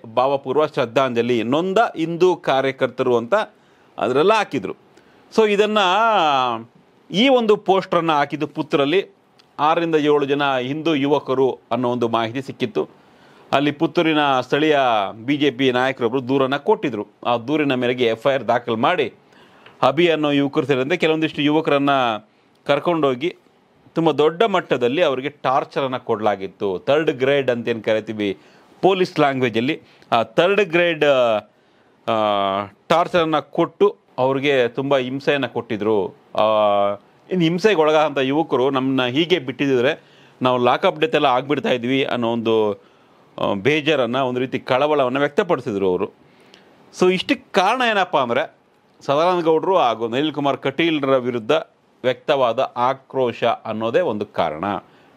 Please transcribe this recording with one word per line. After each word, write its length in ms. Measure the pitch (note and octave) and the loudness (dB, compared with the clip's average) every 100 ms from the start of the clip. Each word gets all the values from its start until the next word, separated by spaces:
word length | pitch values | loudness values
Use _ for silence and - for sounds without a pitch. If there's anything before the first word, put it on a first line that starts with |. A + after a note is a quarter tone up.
| A#2 A#2 | -4 0
ಭಾವಪೂರ್ವ 520 | C3+ C#3 C3+ C3+ D3+ | 0 0 -2 0 0
ಶ್ರದ್ಧಾಂಜಲಿ, 760 | D3 A#2+ B2+ C3 A#2 A#2 A#2 | -2 -2 0 0 0 0 0
ನೊಂದ 340 | A2 D3 F#3 F#3+ A#3 - | 0 0 0 0 0 -2
ಹಿಂದೂ 400 | D#3+ E3+ F#3 E3+ | -6 2 2 2
ಕಾರ್ಯಕರ್ತರು" 840 | - C3+ C3+ C3 B2+ A#2+ B2+ A#2 | 0 0 0 -2 -4 -2 0 0
ಅಂತ 180 | A#2 G#3 - _ _ _ _ - | 2 -2 -2 _ _ _ _ -6
ಅದರೆಲ್ಲ 360 | A2+ C3 F#3 | -2 2 2
ಹಾಕಿದ್ರು. 400 | A3 G#3+ B2+ F#2 - _ _ _ _ _ - | 2 0 -6 -8 -12 _ _ _ _ _ 0
So 120 | A3 | 2
ಇದನ್ನ, 280 | G3+ G#3+ G#3+ F#3 G#3 A3+ G#3 D#3 C3+ B2 A2+ A2+ _ _ _ - | 2 2 2 2 2 2 2 2 2 0 -4 -10 _ _ _ -6
ಈ 180 | F3+ C4+ | 0 4
ಒಂದು 260 | B3 A3+ G#3 | 4 4 0
ಪೋಸ್ಟರನ್ನ 560 | - F#3+ F#3 F3 E3 | 2 0 2 -2 0
ಹಾಕಿದ್ದು 360 | D3 C#3+ D3 D3+ | 0 0 -4 -6
ಪುತ್ತೂರಲ್ಲಿ 680 | - F3 D#3+ C#3 F#3 - _ _ _ _ - | -6 -2 0 2 0 -2 _ _ _ _ -2
ಆರರಿಂದ 360 | D3 E3+ E3+ D#3 | 0 0 0 0
ಏಳು 300 | D3 D3 C#3 | 2 2 2
ಜನ 320 | C#3+ C#3+ C3 | 0 0 -2
ಹಿಂದೂ 360 | B2+ D3+ D#3 | -4 -4 -2
ಯುವಕರು 580 | D3+ C#3 C#3+ - C3 C3 | 0 0 0 0 0 0
ಅನ್ನೋ 380 | - - B2 B2 | -2 -6 -4 -2
ಒಂದು 180 | B2 A#2 | -2 -2
ಮಾಹಿತಿ 340 | A2+ A2+ C3 | -2 -2 -6
ಸಿಕ್ಕಿತ್ತು. 480 | C3 - B2 D3+ - - _ _ - - - | -10 -8 -6 -4 -6 -10 _ _ -20 -20 -2
ಅಲ್ಲಿ 200 | C3+ D3 | 0 0
ಪುತ್ತೂರಿನ 720 | C#3+ D#3+ F3 D#3+ D3+ C#3+ C3 | 0 -2 0 0 2 2 0
ಸ್ಥಳೀಯ 380 | B2 D3 D#3 C#3+ B2+ A2 F#2+ G#2 A#2 | 0 0 2 2 2 2 -2 -6 -4
ಬಿ 120 | C#3+ | 0
ಜೆ 140 | C#3+ | 0
ಪಿ 200 | A#2+ C3+ | 0 0
ನಾಯಕರೊಬ್ರು 560 | B2 C3 C3 A#2 C3+ B2 | 2 0 0 -2 -2 -2
ದೂರನ್ನ 300 | C3+ C3 C#3+ | 0 0 -2
ಕೊಟ್ಟಿದ್ರು. 500 | - A3 D3+ G#2+ - _ A2+ | -2 -2 -2 -6 -10 _ -4
ಆ 120 | A#2+ | -4
ದೂರಿನ 360 | A2+ D3+ C#3+ | -2 -2 0
ಮೇರೆಗೆ 320 | B2+ A#2+ B2+ A#2 | 0 0 0 0
ಎಫ್ 260 | A2+ C#3+ | 0 0
ಐ 20 | |
ಆರ್ 140 | B2+ A2+ | -2 0
ದಾಖಲು 280 | A#2+ A#2+ A2+ | -2 -2 -2
ಮಾಡಿ, 380 | C#3+ F3 A#2 - _ - - - - - | 0 0 -4 -6 _ -20 -20 -20 -18 0
ಅಭಿ 280 | C3 C3+ F3 | 0 2 2
ಅನ್ನೋ 200 | D#3 D3+ | 2 0
ಯುವಕರು 360 | C#3+ C#3 D#3 C3+ | 0 0 -2 0
ಸೇರಿದಂತೆ 320 | C3 C3 F3 | 0 0 0
ಕೆಲವೊಂದಿಷ್ಟು 440 | D#3+ D#3+ D#3 - | 0 0 -2 -2
ಯುವಕರನ್ನ 480 | D3 D#3 D#3 C#3+ C#3+ C#3 A#2+ G#2+ - _ _ _ - | 0 0 2 0 2 2 0 -2 -8 _ _ _ -2
ಕರ್ಕೊಂಡೋಗಿ 720 | C#3+ F3+ E3 C#3+ B2 E3 - _ _ _ _ _ E3 | -2 0 0 0 0 -6 -8 _ _ _ _ _ 0
ತುಂಬ 160 | E3 | 0
ದೊಡ್ಡ 320 | C#3 D3+ E3+ | 4 2 2
ಮಟ್ಟದಲ್ಲಿ 580 | A3+ F#3 - C#3 A#2+ D3+ | 0 0 0 0 0 2
ಅವರಿಗೆ 280 | D#3+ B2+ C#3 | 0 0 -6
ಟಾರ್ಚರನ್ನು 760 | - C3 C#3 D#3 D#3+ C3+ B2+ - | -6 -2 -2 -2 -4 -4 -6 -4
ಕೊಡಲಾಗಿತ್ತು. 720 | G#2+ G#2+ G2 F#2+ - G2+ - | -2 0 -2 -8 -6 -4 -4
ಥರ್ಡ್ 320 | - D3 D#3 | 0 2 2
ಗ್ರೇಡ್ 400 | C3+ C3 C#3+ B2+ | 0 0 2 0
ಅಂತ 160 | A#2+ A#2 | -2 -2
ಏನ್ 160 | A2+ | -4
ಕರಿತೀವಿ 540 | A2 A2 G#2+ G#2+ G2+ F#2+ - - _ - | -2 -2 -2 -4 -4 -4 -14 -20 _ -2
ಪೊಲೀಸ್ 380 | F#3 F#3+ F3+ D#3+ | 0 2 0 0
ಲ್ಯಾಂಗ್ವೇಜಲ್ಲಿ, 600 | C#3+ C3+ B2 A2 B2+ D#3+ - _ - | 0 2 0 0 -2 -4 -10 _ -2
ಆ 120 | A#2 | -2
ಥರ್ಡ್ 380 | A2+ - F3 G3+ | 0 2 2 2
ಗ್ರೇಡ್, 440 | F#3+ E3+ F3 D#3 D3 C3 A#2+ G#2 - _ _ _ _ _ - | 2 2 0 2 2 4 4 0 -4 _ _ _ _ _ -4
ಆ, 40 | A2 G#2+ G2+ G2 G2 G2+ - - | 0 2 0 0 -2 -6 -12 -2
ಟಾರ್ಚರನ್ನು 600 | E3 E3+ F3+ D#3+ D3+ - | 0 2 0 0 -2 -4
ಕೊಟ್ಟು 560 | - D#3+ - G3+ - _ - | -2 -2 2 0 0 _ -2
ಅವ್ರಿಗೆ 500 | C3 C3+ C#3+ C3+ A#2 | 0 0 0 2 0
ತುಂಬ 300 | B2+ C3+ C#3 | -2 0 0
ಹಿಂಸೆಯನ್ನು 520 | B2+ C3+ D#3 C#3+ B2 | 0 -4 -2 -2 -2
ಕೊಟ್ಟಿದ್ರು. 580 | - - G#2+ G#2 G#2+ F2+ - _ - | -6 -6 -4 0 0 -2 -8 _ -2
ಆ, 60 | G#2+ G#2+ G#2 G2+ G2+ G2+ _ _ - | 0 2 2 2 0 -4 _ _ -6
ಇನ್ನು 120 | F#3 | -2
ಹಿಂಸೆಗೆ 380 | D#3+ F3 A3 F3 | 0 2 0 2
ಒಳಗಾದಂಥ 360 | D3+ D#3 D3+ C#3 | 2 2 0 0
ಯುವಕರು 520 | C3 D3 D#3 C3+ C3+ | -2 -2 -2 0 0
"ನಮ್ಮನ್ನ 440 | C3+ C3 C3 B2+ | 0 -2 -2 -2
ಹೀಗೆ 260 | C3+ E3 F3 | -2 -2 -4
ಬಿಟ್ಟಿದ್ರೆ 640 | C3+ B2 C#3+ B2+ C3 D#3+ _ - - - | -6 -6 -2 0 0 -4 _ -20 -20 -6
ನಾವು 160 | B2+ B2+ | -2 0
ಲಾಕಪ್ 420 | A#2+ D3 F#3+ D#3 | 0 2 -2 -2
ಡೆತ್ 160 | D#3 D#3 | -2 0
ಎಲ್ಲ 100 | D3 | 0
ಆಗ್ಬಿಡ್ತಾ 440 | B2+ C#3 C#3+ G#3 | 0 -2 -4 -2
ಇದ್ವಿ" 340 | B2 A#2+ C3+ | -4 -2 -2
ಅನ್ನೋ 300 | - B2 A#2 | -2 -2 -2
ಒಂದು, 400 | A#2 A2+ A2+ G#2+ G2+ _ _ _ _ _ - | -2 0 0 0 -4 _ _ _ _ _ -6
ಆ, 140 | G2+ G2 | -4 -2
ಬೇಜಾರನ್ನ, 640 | G#2+ D#3 C#3+ D3 A#2 B2+ | 0 0 0 0 0 -2
ಒಂದು 200 | C3 B2 | -2 -2
ರೀತಿ 200 | G#2+ B2 | -4 -6
ಕಳವಳವನ್ನ 600 | - C3 D3 D3 B2+ C3+ | -2 0 2 2 0 0
ವ್ಯಕ್ತಪಡಿಸಿದ್ರು 720 | C#3+ F3+ F3+ D#3 B2+ G2 F#2+ | -2 -2 -2 -2 -2 -2 0
ಅವರು. 220 | F2+ G2+ _ _ _ - - _ _ _ - | 0 -4 _ _ _ -20 -20 _ _ _ 0
So 140 | F#3 | 2
ಇಷ್ಟಕ್ಕೆ 320 | F#3 - C#4 - | 2 -2 -4 -2
ಕಾರಣ 300 | G3 F#3 B3+ A#3+ | 0 0 0 0
ಏನಪ್ಪ 280 | G#3 F3+ D3+ | 0 0 0
ಅಂದ್ರೆ, 380 | A#2+ B2 D#3 _ _ _ _ _ | 0 -2 -4 _ _ _ _ _
ಸದಾನಂದ 420 | - C#3+ F3 F3+ | -2 0 2 2
ಗೌಡ್ರು 340 | D#3+ D#3+ D#3+ F#3 | 2 2 2 2
ಹಾಗೂ 300 | B2+ A2 A2+ | 2 0 -2
ನಳಿನ್ 260 | B2 D#3 | -2 -2
ಕುಮಾರ್ 240 | C#3+ C#3 C3+ | -2 -2 -2
ಕಟೀಲ್ರ 520 | C#3 C3 E3 D3+ C3+ | -4 -2 0 0 2
ವಿರುದ್ಧ 420 | C3+ B2 A#2+ G#2+ - - _ _ - | 0 0 -4 0 -2 -2 _ _ -6
ವ್ಯಕ್ತವಾದ 680 | B2 B2+ - C#3+ B2 A#2 - A#2+ | -4 -4 0 2 2 0 -4 0
ಆಕ್ರೋಶ 640 | B2+ C3+ - C3+ B2 A2+ | -2 -2 -6 -2 -2 0
ಅನ್ನೋದೇ 560 | A#2 - A#2 A2 A2+ D3+ | -2 -2 -6 -4 -2 0
ಒಂದು 260 | E3 G#2 G#2 | 0 -4 -6
ಕಾರಣ. 380 | - E2 D#2 G2 F#2 - _ _ | -4 -4 -2 -4 -4 -8 _ _